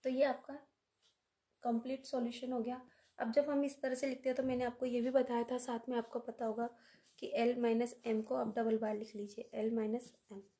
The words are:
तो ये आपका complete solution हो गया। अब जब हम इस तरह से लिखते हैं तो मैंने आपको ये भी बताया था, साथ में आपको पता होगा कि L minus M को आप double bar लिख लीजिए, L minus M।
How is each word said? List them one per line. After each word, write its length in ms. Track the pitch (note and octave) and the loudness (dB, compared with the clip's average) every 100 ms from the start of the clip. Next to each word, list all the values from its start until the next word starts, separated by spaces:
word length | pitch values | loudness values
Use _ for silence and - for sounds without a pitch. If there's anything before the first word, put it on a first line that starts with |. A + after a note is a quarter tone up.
तो 60 | C4 | 0
ये 140 | B3+ | 4
आपका 300 | C#4 B3 - C#4 - _ _ _ _ _ _ _ _ _ | 4 2 -6 -14 -16 _ _ _ _ _ _ _ _ _
complete 420 | A#3+ A#3 B3 C4+ | -2 -2 -2 -6
solution 480 | - B3+ A#3+ A#3+ B3+ | -4 -2 -2 -4 -4
हो 60 | B3 | -2
गया। 220 | A#3 B3+ - _ _ - | -2 -6 -12 _ _ -4
अब 120 | A3+ | 2
जब 180 | C4 C#4+ | 4 4
हम 140 | C#4+ | 2
इस 140 | C#4+ - | 0 -2
तरह 140 | C4 | -4
से 120 | B3+ C#4 | 0 -2
लिखते 220 | B3+ C4 | 0 0
हैं 60 | |
तो 80 | C4 | 0
मैंने 200 | C4 B3 | 0 0
आपको 220 | B3 A#3+ | -2 -2
ये 160 | B3+ A#3+ | -2 2
भी 80 | A#3+ | 4
बताया 320 | C4 B3+ A#3+ | 4 4 0
था, 140 | A#3 B3 | 0 -2
साथ 300 | B3 A#3 B3+ | -2 -4 -2
में 80 | A#3+ | -4
आपको 220 | A3+ A#3 | -2 -6
पता 240 | A#3 A3+ | -8 -4
होगा 240 | A3+ A3 A#3+ - - - _ - | -4 -2 -4 -6 -20 -20 _ -12
कि 120 | - A3 | -4 2
L 180 | A#3 B3 | 2 4
minus 380 | A#3 A3+ A#3+ - A#3 | 4 4 2 -2 0
M 160 | A3 | 0
को 120 | A3 | 0
आप 200 | B3+ A3+ A#3 | 0 0 0
double 200 | A3+ A3 | 2 2
bar 180 | G#3+ G#3+ | 2 -2
लिख 180 | G#3+ | -6
लीजिए, 340 | G#3 G#3 - - A3+ | -8 -10 -10 -8 -2
L 140 | A3 | 0
minus 380 | A3+ G#3+ A#3+ B3 _ _ | 0 0 -2 -4 _ _
M। 80 | G3 - | -18 -18